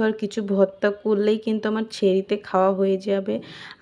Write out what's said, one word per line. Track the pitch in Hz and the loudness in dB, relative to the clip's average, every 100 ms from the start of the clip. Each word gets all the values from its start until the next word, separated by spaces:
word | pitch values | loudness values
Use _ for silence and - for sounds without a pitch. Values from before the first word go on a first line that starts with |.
আর | 220 220 | -2 0
কিছু | 202 226 202 | -4 -4 -2
ভর্তা | 196 190 - 208 202 | 2 2 2 -2 0
করলেই | 214 202 208 220 | 0 2 2 2
কিন্তু | 220 214 220 | 0 -2 -2
আমার | 220 220 | -2 -4
ছেড়িতে | - 196 190 196 208 | 0 2 2 0 -6
খাওয়া | - 185 190 | -2 2 2
হয়ে | 190 196 190 202 | 2 0 0 0
যাবে। | 196 196 220 - - - - | -2 -2 -6 -8 -18 -16 -2